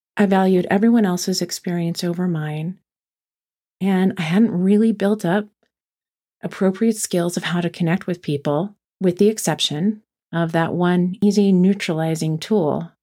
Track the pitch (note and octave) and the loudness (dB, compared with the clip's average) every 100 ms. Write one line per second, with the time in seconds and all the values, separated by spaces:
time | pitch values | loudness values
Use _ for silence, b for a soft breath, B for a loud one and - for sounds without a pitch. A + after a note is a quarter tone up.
0 | _ - G3+ F#3+ F#3+ F#3 F3 G3+ A3+ A#3 | _ 0 2 4 4 2 2 2 4 4
1 | G3+ F3+ - F#3 F3 - - F3 E3+ E3+ | 2 0 -2 -4 -4 -8 -6 -4 -4 -4
2 | F3 E3+ F3+ E3 D3+ D3+ D#3+ F#3+ _ _ | -4 -2 -2 -2 -4 -6 -8 -12 _ _
3 | _ _ _ _ _ _ _ - F#3+ F#3 | _ _ _ _ _ _ _ -4 0 2
4 | F#3+ - D#3+ F3+ A#3 F3 F#3 G#3 A3+ G#3+ | 2 0 -2 2 2 2 2 4 2 0
5 | G3 G#3+ E3+ F#3+ G#3 _ _ _ _ _ | 0 0 0 -2 -2 _ _ _ _ _
6 | _ _ _ _ E3+ - F#3+ F#3+ A3+ G#3+ | _ _ _ _ -12 -2 -2 0 0 -2
7 | - F3+ E3+ F3 E3 F3 E3+ - E3+ F#3 | -2 -2 -2 -4 -4 -2 -2 -2 -2 -2
8 | - F3 - C#3+ D3 D3 G3+ - _ - | -2 -8 -4 -4 -2 -2 -2 -8 _ -4
9 | F#3 F3 G#3 G#3+ - D3+ - D3 G3 G#3+ | -2 2 2 2 -2 -2 -4 -2 -2 -4
10 | _ _ _ E3 E3 E3 E3 E3+ F3 F3+ | _ _ _ -4 -2 0 -2 0 0 2
11 | F3+ F3+ G#3 G3 G3 F#3 F#3 G3 - D#3+ | 0 0 0 4 4 4 4 2 -2 -2
12 | D#3+ D#3+ D#3+ D#3 - A3 D3+ C3+ E3 _ | -2 -2 -2 -4 -2 0 0 -2 -6 _